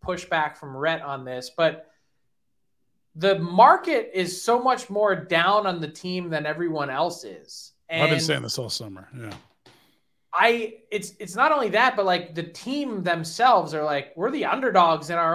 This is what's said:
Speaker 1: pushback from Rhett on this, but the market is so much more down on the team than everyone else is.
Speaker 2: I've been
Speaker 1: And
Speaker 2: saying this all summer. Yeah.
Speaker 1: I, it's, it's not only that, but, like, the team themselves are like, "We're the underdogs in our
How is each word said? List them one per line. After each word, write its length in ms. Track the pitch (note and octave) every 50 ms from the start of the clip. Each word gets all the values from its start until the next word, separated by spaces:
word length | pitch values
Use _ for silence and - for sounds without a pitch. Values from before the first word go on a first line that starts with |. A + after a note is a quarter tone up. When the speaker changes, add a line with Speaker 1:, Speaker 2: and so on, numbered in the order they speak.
Speaker 1:
pushback 540 | - F#3+ F3+ E3+ - - E3+ D#3+ D3+ D3 -
from 180 | - D#3 C#3 C3
Rhett 280 | C3 D3 D#3+ E3 D#3+
on 220 | D#3+ C#3+ C#3 C3+ B2+
this, 260 | B2+ B2+ B2 B2+ - -
but 340 | - E3 D#3 D#3+ D#3+ - _ _ _ _ _ _ _ _ _ _ _ _ _ _ _ _ _ _ _ _ _ _ _ _ _ -
the 220 | D#3+ F3 G3 F#3+ -
market 720 | E3 E3+ F3+ G3 A#3+ D4 F4+ F#4 - F4 D4+ A#3 G#3+ - F3+
is 260 | F#3+ F3+ E3+ F3+ -
so 220 | - A3+ A#3+ B3
much 260 | B3+ B3+ A#3+ - - -
more 280 | G3 G#3 G#3+ G3+ F#3
down 500 | D#3+ - - F3 E3 E3+ F#3+ G3+ G#3+ G3+
on 140 | F#3+ F3 E3+
the 80 | D#3+ D#3
team 420 | D#3+ - - F#3 F3+ F3+ F3 E3+
than 160 | D#3+ D3+ D3+
everyone 420 | D3+ D3+ E3 F3 E3 D#3 D3+ C#3+ C#3
else 340 | C3 C#3 E3 F3 - - B2
is. 480 | G2+ F2+ D#2 C#2 - - - - - _ _ _ -
Speaker 2:
I've 140 | E3 E3 D3+
been 100 | - -
Speaker 1:
And 80 | -
Speaker 2:
saying 200 | E3 D#3+ D3 B2+
this 140 | A#2+ A2+ - C3+
all 120 | A#2+ G#2+
summer. 380 | - - A#2+ G#2 F#2+ F#2 F#2+ - - A#2+
Yeah. 160 | A2+ G#2 G2+ - - _ _ _ _ - _ _ _ _ _ _ _ _ _ _ _ _
Speaker 1:
I, 420 | - F3 G#3 A#3 A#3 A#3 A3 A3 - - _ -
it's, 220 | G#3 G3+ - - - -
it's 160 | G#3+ E3+ F3+
not 160 | A3 C4+ D#4
only 200 | D4+ C#4+ A#3 G3+
that, 260 | F3+ G#3+ B3 B3+ B3
but, 100 | G#3 G3
like, 300 | F#3 F3+ F3 F3 E3+ D#3
the 80 | E3+ D#3
team 580 | - - - - B3 C#4 D4 C#4+ B3+ G#3+ F#3+
themselves 720 | E3 F3 E3+ E3 D#3+ - - - A#3+ B3+ A#3 F#3 D#3+ D3+ D#3
are 80 | D3+
like, 300 | D3+ D3+ D3 C#3+ C#3 - -
"We're 140 | E3 F#3+ B3+
the 140 | D4 C#4 G3
underdogs 680 | C3+ F#3 C4+ C4 A#3+ F#3+ F#3 E3+ E3 D#3+ D#3 C#3+ E3
in 80 | E3+ E3+
our 160 | E3 E3 E3+